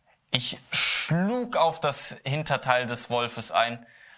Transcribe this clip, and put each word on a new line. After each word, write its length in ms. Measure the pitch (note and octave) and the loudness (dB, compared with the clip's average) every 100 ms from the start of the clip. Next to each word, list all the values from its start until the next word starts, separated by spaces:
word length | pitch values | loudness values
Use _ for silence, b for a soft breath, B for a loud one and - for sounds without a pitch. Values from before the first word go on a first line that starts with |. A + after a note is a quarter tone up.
| B B _ B2+ | B B _ -4
Ich 200 | - - - | -2 -6 -4
schlug 840 | - - - - E3 G3+ B3 A#3+ - | 0 2 2 0 0 0 -2 -2 2
auf 240 | E3 - | 2 2
das 400 | D3 - - - C3 | -2 0 -4 -4 -4
Hinterteil 600 | D3 D3+ C3+ C3 B2 A#2+ | -4 -2 0 2 2 2
des 220 | A#2+ - | -4 -2
Wolfes 440 | A#2+ A#2+ A#2 - | 0 0 -4 0
ein, 320 | F#2 A#2 A#2 B B B | 2 2 -2 B B B